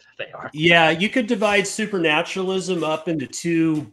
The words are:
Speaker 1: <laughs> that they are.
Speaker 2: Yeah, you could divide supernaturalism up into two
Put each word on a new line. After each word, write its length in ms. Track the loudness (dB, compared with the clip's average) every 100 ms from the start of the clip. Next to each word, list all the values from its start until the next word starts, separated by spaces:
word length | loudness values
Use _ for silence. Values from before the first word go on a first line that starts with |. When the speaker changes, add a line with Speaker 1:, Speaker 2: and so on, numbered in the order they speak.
Speaker 1:
<laughs> 140 | _ -16
that 80 | -14
they 60 |
are. 180 | -14 -12
Speaker 2:
Yeah, 360 | 0 4 6 6
you 180 | 2 0
could 200 | 0 0
divide 380 | 0 2 2 0
supernaturalism 1160 | -4 -4 0 0 0 -2 -4 -4 -4 -2 -2
up 240 | -2 -4 -4
into 180 | -4 -6
two 580 | -6 -2 2 2 0 -6